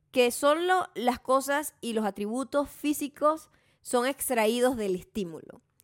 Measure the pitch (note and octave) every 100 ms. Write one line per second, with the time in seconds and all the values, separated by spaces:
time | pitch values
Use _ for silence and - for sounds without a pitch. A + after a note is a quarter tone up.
0 | _ B3+ B3 - C#4+ D#4 F4+ F#4 - -
1 | A#3+ B3 - C4+ C4+ C#4+ - - A#3 A3
2 | G#3+ G3+ G#3 B3 B3+ C#4+ C#4 - D4 D4
3 | C#4+ - D4 D#4 - _ _ _ - B3
4 | B3+ C#4 - A#3 G#3+ A#3+ B3+ A#3+ G3+ F#3
5 | - A3 F3 D#3 - - _ _